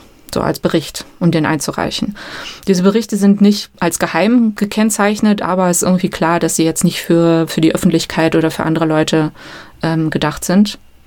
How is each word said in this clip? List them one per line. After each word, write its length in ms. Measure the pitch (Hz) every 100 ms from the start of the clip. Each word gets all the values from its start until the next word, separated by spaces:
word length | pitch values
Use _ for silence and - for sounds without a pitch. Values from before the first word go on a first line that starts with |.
| - - -
So 80 | -
als 160 | - 160
Bericht, 480 | 180 170 143 - - -
um 120 | 175
den 160 | 165 151
einzureichen. 680 | 156 - - - - - - - - - - -
Diese 160 | 180
Berichte 340 | 185 220 220 202
sind 240 | 202 202
nicht 300 | 202 202 - -
als 180 | 170 -
geheim 560 | 170 165 190 247 233
gekennzeichnet, 840 | 208 202 214 220 214 208 214 214 208
aber 300 | 165 185 185
es 80 | 175
ist 40 |
irgendwie 260 | - 185 175
klar, 300 | - 165 170
dass 160 | 165 170
sie 80 |
jetzt 200 | 160 156
nicht 160 | 175 -
für, 460 | - 170 170 165 160
für 140 | -
die 120 | 160
Öffentlichkeit 640 | 175 185 165 - - 160 165
oder 140 | 160
für 140 | -
andere 200 | 160 160
Leute, 460 | 160 156 156 160 156 - - - - -
ähm, 280 | 165 160 156
gedacht 340 | 151 151 147
sind. 340 | - 180 208 - - -